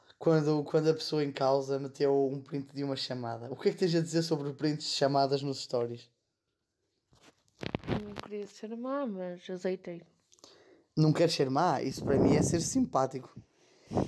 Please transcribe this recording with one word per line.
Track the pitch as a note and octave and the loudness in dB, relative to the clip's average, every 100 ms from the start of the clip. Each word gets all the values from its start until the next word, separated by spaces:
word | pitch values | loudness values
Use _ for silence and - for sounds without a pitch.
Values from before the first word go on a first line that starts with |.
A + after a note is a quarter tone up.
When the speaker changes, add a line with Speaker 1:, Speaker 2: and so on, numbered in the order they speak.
| _ - | _ -2
Speaker 1:
quando, | E3 D#3+ D3+ D3+ | 2 4 4 0
quando | C#3+ D#3+ D#3 | 0 2 2
a | |
pessoa | D#3 - D3+ | 0 -2 -2
em | C#3+ | -2
causa | - C3+ C#3 C3+ C#3 | 0 2 2 0 -4
meteu | C#3 - C#3+ C#3 C3+ | -4 0 2 4 2
um | C#3 | -2
print | C3+ D3 C#3 | -6 -8 -8
de | C3+ | -6
uma | C#3+ C3+ | -6 -4
chamada. | - B2+ A#2 A#2 A#2+ | -6 -6 -6 -8 -10
O | C3+ | -2
que | G3+ | -2
é | |
que | G3 | 2
tens | F#3 | 2
a | E3 | 2
dizer | E3 E3 | 2 0
sobre | E3 D#3 C#3+ | 2 0 -2
o | |
print | C3 D#3 D#3+ | -4 -2 -2
de | |
chamadas | - - C#3 C#3 C#3 C#3 | -4 0 2 4 4 2
nos | C#3 C3 | -2 -6
stories? | - B2 A#2+ A#2+ - _ _ _ _ _ _ _ _ _ _ _ - _ _ _ - - - A3 | -4 -2 -2 -6 -16 _ _ _ _ _ _ _ _ _ _ _ -20 _ _ _ -10 -8 -4 -4
Speaker 2:
Não | G#3 | -4
queria | G3+ - G#3 G3 | -12 -12 -12 -12
ser | - G#3+ A#3 | -14 -12 -10
má, | B3+ C#4 C4+ | -6 -6 -6
mas | F#3+ F3+ F3 - | -6 -8 -10 -10
azeitei. | F#3 F#3 F#3 F#3 E3+ - _ _ _ - - _ _ _ - | -6 -4 -6 -8 -14 -16 _ _ _ -20 -20 _ _ _ 2
Speaker 1:
Não | D#3 | 4
queres | D#3 E3+ | 6 2
ser | E3 C3+ | 2 0
má? | C3+ F3 C3 | 2 2 2
Isso | C3 - | -2 -4
para | - C#3 | 0 4
mim | - D3 | 4 4
é | |
ser | C#3 E3 | 4 0
simpático. | - - - C3+ C3+ C3 B2+ - - _ _ _ - - | 0 0 0 2 0 -2 -14 -18 -20 _ _ _ -6 -4